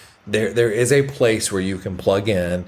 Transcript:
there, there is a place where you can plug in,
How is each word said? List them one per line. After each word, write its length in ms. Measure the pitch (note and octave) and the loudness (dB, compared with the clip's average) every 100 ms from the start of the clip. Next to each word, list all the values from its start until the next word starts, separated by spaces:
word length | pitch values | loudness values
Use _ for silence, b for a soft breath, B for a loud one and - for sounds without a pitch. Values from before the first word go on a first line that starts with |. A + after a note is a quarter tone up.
| B B - | B B -4
there, 260 | G#2+ G#2+ | -2 0
there 200 | A#2 A#2 | 2 0
is 200 | G#2+ B2 | 2 2
a 120 | C#3+ | 2
place 480 | C#3 - A#2+ A2 - | 2 0 2 2 -2
where 100 | G2 | -2
you 160 | F#2+ F#2 | -2 -4
can 200 | G2+ F2+ | -6 -4
plug 300 | - G2 G#2 | 0 2 2
in, 380 | F#2+ F2 F2+ | 0 0 -4